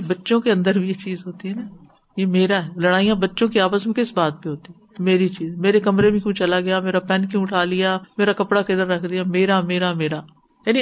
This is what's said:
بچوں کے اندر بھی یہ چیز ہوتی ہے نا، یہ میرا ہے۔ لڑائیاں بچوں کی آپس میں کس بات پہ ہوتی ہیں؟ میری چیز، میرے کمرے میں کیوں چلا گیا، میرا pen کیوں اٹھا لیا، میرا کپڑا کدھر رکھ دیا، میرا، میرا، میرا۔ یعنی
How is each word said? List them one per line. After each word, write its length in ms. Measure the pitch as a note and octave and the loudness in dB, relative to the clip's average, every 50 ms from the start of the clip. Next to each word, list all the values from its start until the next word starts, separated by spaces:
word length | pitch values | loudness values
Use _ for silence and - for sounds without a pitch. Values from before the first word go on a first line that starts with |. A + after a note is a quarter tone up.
| F3+ | 0
بچوں 340 | D#3+ F3+ - - - A#3 A#3 | -2 -4 -4 -2 0 0 2
کے 100 | A#3 A#3+ | 2 2
اندر 280 | G3+ F#3 F3+ F#3+ G3 G3+ | 2 2 2 2 2 0
بھی 100 | F#3 F#3+ | 0 -2
یہ 40 | F#3 | -4
چیز 340 | F#3+ - G3 F#3 F3 - | -6 -8 -10 -10 -10 -10
ہوتی 220 | F3+ F3 - - F#3+ | -12 -14 -10 -10 -8
ہے 40 | G#3 | -8
نا، 80 | A#3+ B3+ - - - - - _ _ _ _ _ | -8 -10 -12 -14 -20 -20 -20 _ _ _ _ _
یہ 80 | F#3+ F#3+ | -2 0
میرا 400 | F#3 F3+ F#3 F#3 F#3 G3+ F#3 E3 | 2 2 4 4 4 2 0 -2
ہے۔ 40 | D#3 F3+ | -4 -4
لڑائیاں 400 | F3 E3+ F3+ F#3 F#3+ G3 G#3 A3 | 0 2 2 4 4 2 2 2
بچوں 320 | F#3+ G3 F#3 - - A#3 | 0 0 -2 0 0 0
کی 120 | A3 - G#3+ | 0 2 2
آپس 260 | F#3 F#3 G3 G3+ F#3+ | 2 2 0 0 -2
میں 80 | A3+ A3 | -2 -2
کس 200 | B3 A#3 A#3 - | -2 -2 -2 0
بات 300 | F#3 E3 D3+ D3 - - | 0 0 0 -2 -4 -8
پہ 60 | D#3+ | -8
ہوتی 240 | C#3+ D3 - - - | -8 -10 -12 -18 -20
ہیں؟ 140 | _ _ _ - - | _ _ _ -8 -4
میری 300 | F3+ F#3 F#3 F3+ F#3 F#3 | 0 2 2 2 2 0
چیز، 260 | F#3 - E3 E3 F3 | -2 -4 -8 -8 -4
میرے 220 | F3 F3+ G3 G3+ G#3+ | -2 2 2 2 2
کمرے 320 | G3+ G#3 G3 G3 G3+ G#3 | 2 2 2 4 4 4
میں 80 | G#3 G#3 | 4 2
کیوں 140 | G3 G#3 G3 | 0 -2 -2
چلا 260 | - F#3 F3 F3+ F3+ | 0 0 0 0 0
گیا، 200 | F3+ F#3 F#3 F#3+ | 0 0 0 0
میرا 200 | F#3 F#3 F#3 F3+ | 0 0 -2 -2
pen 260 | F#3 F#3 F#3+ F#3+ G3 | 0 0 0 0 0
کیوں 160 | F#3+ G#3 G3 | 0 -2 -2
اٹھا 220 | F#3+ F#3+ G3+ F3+ F3 | -2 0 0 0 0
لیا، 340 | F3+ F#3 F#3 F#3 F#3+ F#3+ F#3 F#3+ - _ | 0 0 0 0 0 -2 -2 -6 -8 _
میرا 160 | - G3+ G3+ G3 | 0 0 2 2
کپڑا 280 | - G3 G3 G3 G3+ | 0 0 0 0 0
کدھر 260 | F#3+ G3+ F#3+ F#3 F#3 | 2 2 0 0 0
رکھ 180 | F#3 F3+ E3+ F3+ E3+ | 0 0 -2 -2 -4
دیا، 140 | F3+ F#3 F#3 | -4 -4 -2
میرا، 360 | F#3 F3 F#3 F#3+ F#3+ G3 F#3 | 0 0 2 2 2 2 2
میرا، 320 | F3 E3+ F3+ F3+ F3+ F3+ E3+ | 0 0 -2 -2 -2 -2 -2
میرا۔ 280 | D#3+ D#3 D#3 D#3 D3+ D#3 - _ _ _ _ _ _ - | -2 -2 -4 -4 -6 -10 -14 _ _ _ _ _ _ -2
یعنی 160 | A3 A3+ C4 | 0 0 0